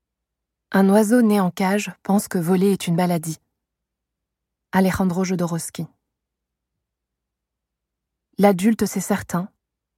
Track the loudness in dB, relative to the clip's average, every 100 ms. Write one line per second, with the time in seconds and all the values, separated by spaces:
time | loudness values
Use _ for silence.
0 | _ _ _ _ _ _ _ 2 4 4
1 | 4 4 4 2 0 -2 -2 -2 -4 -10
2 | -2 -2 0 -4 0 2 2 0 -2 0
3 | 0 -2 -6 -12 _ _ _ _ _ _
4 | _ _ _ _ _ _ _ 0 0 0
5 | -2 -2 -4 -4 -4 -6 -8 -12 -14 _
6 | _ _ _ _ _ _ _ _ _ _
7 | _ _ _ _ _ _ _ _ _ _
8 | _ _ _ 0 2 4 0 0 -2 -4
9 | -4 -4 -4 -8 -8 _ _ _ _